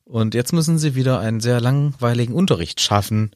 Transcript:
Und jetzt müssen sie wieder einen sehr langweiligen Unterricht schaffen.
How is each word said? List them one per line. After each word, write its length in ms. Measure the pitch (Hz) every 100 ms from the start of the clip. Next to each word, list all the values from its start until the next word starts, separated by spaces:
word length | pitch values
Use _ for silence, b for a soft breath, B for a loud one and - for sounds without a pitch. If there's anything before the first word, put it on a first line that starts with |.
| -
Und 280 | 113 110 117
jetzt 180 | 123
müssen 240 | 170 156 165
sie 180 | 151 131
wieder 240 | 131 123
einen 200 | 110 113
sehr 180 | 120 123
langweiligen 720 | 120 143 147 135 120 117 120 123
Unterricht 440 | 185 95 85 -
schaffen. 500 | - 104 98 107 107